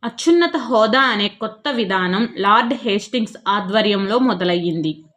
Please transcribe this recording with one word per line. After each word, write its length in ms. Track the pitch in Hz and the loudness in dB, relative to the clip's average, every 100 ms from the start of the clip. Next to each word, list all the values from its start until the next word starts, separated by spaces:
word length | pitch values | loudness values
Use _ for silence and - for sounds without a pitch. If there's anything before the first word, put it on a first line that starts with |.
అత్యున్నత 540 | 233 - - 339 339 339 | -8 -4 2 4 4 -2
హోదా 440 | 233 240 214 254 | 0 2 4 4
అనే 260 | 269 214 202 | 2 2 -2
కొత్త 420 | - 220 - 294 | -4 -10 -8 -6
విధానం 600 | 247 202 190 180 190 233 - | -2 0 0 0 0 -2 0
లార్డ్ 360 | 196 214 233 | 2 4 2
హేస్టింగ్స్ 640 | 262 233 202 - 254 220 - - | -2 -2 -4 -2 -4 -4 -6 -4
ఆధ్వర్యంలో 720 | 202 190 214 208 202 196 226 | -4 0 0 0 0 0 0
మొదలయ్యింది. 840 | 254 190 180 175 175 170 156 151 - | 0 0 0 0 -2 -2 -4 -6 -14